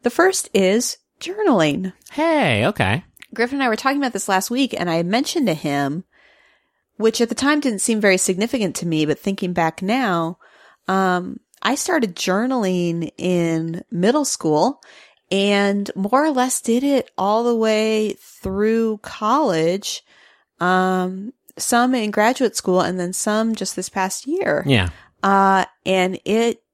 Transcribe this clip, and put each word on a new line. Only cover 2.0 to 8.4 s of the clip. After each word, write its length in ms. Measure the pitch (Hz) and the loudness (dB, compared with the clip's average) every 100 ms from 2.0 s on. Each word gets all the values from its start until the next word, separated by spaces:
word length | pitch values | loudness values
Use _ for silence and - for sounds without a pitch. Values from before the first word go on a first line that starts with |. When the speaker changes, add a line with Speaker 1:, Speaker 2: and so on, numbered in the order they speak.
| - | -12
Speaker 2:
Hey, 540 | - 330 311 190 107 120 | -2 0 2 2 2 0
okay. 360 | - 95 127 - _ - | 0 -2 -2 -6 _ -16
Speaker 1:
Griffin 240 | - 240 277 | -4 -4 0
and 60 | |
I 40 | 262 | -2
were 80 | 220 | 0
talking 220 | 262 285 | 0 0
about 140 | 269 | -2
this 160 | 196 - | -4 0
last 200 | 185 - | -2 0
week, 240 | 247 262 - | -2 -2 -2
and 120 | 175 | -2
I 140 | 165 | 0
mentioned 440 | 170 226 294 349 233 | 0 0 0 0 0
to 60 | |
him, 520 | 156 156 143 139 160 - _ _ _ _ _ _ _ _ - | 0 -2 -2 -2 -4 -10 _ _ _ _ _ _ _ _ 0
which 240 | 220 220 | 0 2
at 100 | 233 | -2
the 60 | 233 | 0
time 240 | 269 302 | 0 2
didn't 200 | 277 202 | 0 -2
seem 200 | - 220 | 0 2
very 180 | 202 185 | 4 4
significant 580 | - 180 | 2 0